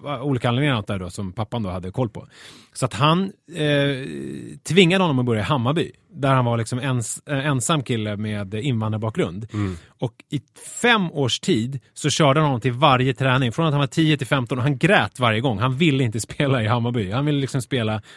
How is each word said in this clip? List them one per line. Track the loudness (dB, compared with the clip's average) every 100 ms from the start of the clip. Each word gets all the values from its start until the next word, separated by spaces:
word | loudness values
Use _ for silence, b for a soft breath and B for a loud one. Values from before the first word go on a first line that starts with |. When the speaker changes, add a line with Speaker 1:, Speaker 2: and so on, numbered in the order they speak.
Speaker 1:
av | -8 -6
olika | -2 0 0
anledningar, | 2 2 0
antar | -2
jag | -6
då, | -6
som | -8 -8
pappan | -6 -6 -6
då | -6
hade | -6 -6
koll | -4 -4
på. | -6 -18 B B B B
Så | -6 -4
att |
han, | 0 2 2 -2 -8 -14 -4
eh, | 0 0 0 -2 -8 -10 -10 -10 -12 -10 2
tvingade | 6 6 6
honom | 2 2
att | 2
börja | 0
i |
Hammarby, | 0 0 0 0 -4 -8 _
där | -4 2
han | 4 2
var | 0
liksom | -2 -4
ens-, | -2 -2 -4 -8 -6
eh, | -4 0
ensam | 0 0 -2
kille | 0 -2 -2 -4
med | -4 -6 -6
invandrarbakgrund. | -6 -2 -2 -2 -2 -4 -2 -4 -6 -8
Speaker 2:
Mm. | -4 -4 -6 B B
Speaker 1:
Och | -8 -8 -10
i | -10 -10 -20 -16 -2
fem | 2 2 2
års | 0 -2 0
tid | 0 0 0 -6 -12
så | -4 -2
körde | 4 4 6
han | 4
honom | 2
till | -2
varje | 2 4 4 2
träning. | 0 2 2 2
Från | 0 0
att |
han | 2
var | 0
tio | 2 2 2
till | 0
femton, | -2 0 0
och |
han | 0 2
grät | 2 4 2 2
varje | 2 2
gång. | 0 0
Han | 0 2
ville | 2 2
inte | 0 -2
spela | -6 -2 0 2
i | 2
Hammarby. | 0 0 -2 -2
Han | -2 0
ville | 0
liksom | -2 -4
spela | -4 -2 -2 -4 -8